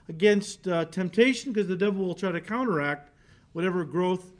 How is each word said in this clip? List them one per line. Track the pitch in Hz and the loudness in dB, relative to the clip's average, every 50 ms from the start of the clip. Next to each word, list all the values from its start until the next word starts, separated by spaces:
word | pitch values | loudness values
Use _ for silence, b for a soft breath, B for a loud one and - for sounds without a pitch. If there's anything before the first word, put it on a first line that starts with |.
| B - | B -14
against, | 165 160 196 208 208 202 202 - - - - | -2 2 4 4 6 4 2 -2 -10 -8 -4
uh, | 185 175 165 165 | -2 0 0 0
temptation, | 165 - 190 185 170 - 220 240 262 247 247 - 285 208 | -2 -4 -4 -4 0 4 6 6 6 4 0 -4 -4 -2
'cause | 214 196 | -2 -2
the | 175 185 | -2 -2
devil | 175 202 208 196 196 190 | 0 0 0 0 -2 -2
will | 180 170 | -4 -4
try | - 196 190 | -4 -4 -4
to | 170 165 | -4 -4
counteract | 160 - 220 247 262 233 170 147 143 143 147 143 - - b b b b b b b b | -6 -6 -4 -2 -2 0 0 0 0 -2 -4 -4 -8 -16 b b b b b b b b
whatever | - 165 175 190 180 180 165 | -6 -4 -2 -2 -2 -2 -4
growth | 135 151 175 180 180 185 180 180 - b | -2 -2 -2 0 0 0 -2 -6 -12 b